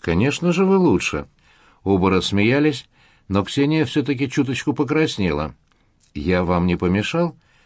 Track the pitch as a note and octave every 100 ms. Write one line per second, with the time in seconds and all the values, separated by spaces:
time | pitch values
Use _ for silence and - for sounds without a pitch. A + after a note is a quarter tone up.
0 | - E2+ C3 C#3+ F3 E3+ F#3+ F#3+ F3 F2+
1 | - D2+ C#2 _ _ _ _ _ F#2+ G2
2 | F#2+ F#2 E2+ G2+ G#2+ C#3 D3+ C3 - _
3 | _ _ - G2 G2 - C#3+ D#3+ C3+ D3+
4 | C#3 C3 C#3 D3+ C3 B2+ - C3+ C3 D3
5 | D3+ - F#2 D2 D#2 - _ _ _ _
6 | _ D2 D2+ F2+ F2 F2+ F2 F2 F2+ G2
7 | G2+ E3 E3+ - _ _